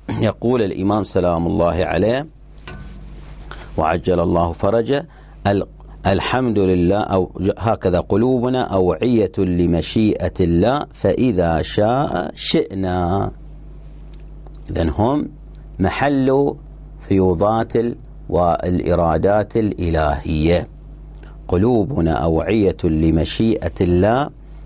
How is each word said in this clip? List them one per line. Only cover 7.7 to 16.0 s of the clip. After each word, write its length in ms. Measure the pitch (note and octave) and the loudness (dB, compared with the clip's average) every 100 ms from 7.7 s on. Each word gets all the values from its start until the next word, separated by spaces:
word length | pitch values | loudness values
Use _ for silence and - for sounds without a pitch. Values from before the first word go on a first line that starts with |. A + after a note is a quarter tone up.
| G#2 F#2+ F2 | 0 2 0
"قلوبنا 640 | - G2+ B2+ B2+ B2 B2+ | 2 2 2 2 0 0
أوعية 680 | A#2 F#2+ F2+ D#2+ B2 A#2 F#2+ - | 0 2 2 2 2 2 2 0
لمشيئة 960 | F#2 F2 F2 E2+ D#2+ A2+ G#2+ - F2 - | 0 2 2 2 0 2 2 2 -2 0
الله، 460 | F2 E2+ G#2 C#3+ - | 2 4 4 2 -4
فإذا 720 | - G2+ - B2 F#2 E2+ D#2+ | -2 0 2 2 2 2 2
شاء 680 | D#2 - G#2+ C3 D3+ F2+ - | 0 0 2 2 0 -2 -6
شئنا". 960 | - - E3+ - F#2+ F#2+ F2+ F2 G2 G#2 - - - - - - - - - - - - - - | -8 -2 0 0 -4 -2 0 0 0 -2 -6 -16 -18 -18 -18 -18 -18 -18 -18 -18 -18 -18 -18 -8
إذن 180 | E2+ E2 | -2 -2
هم 400 | C#2+ A2+ D3 - - - - - - | 0 0 0 -4 -10 -20 -20 -16 -2
محل 760 | F#2+ - | -2 0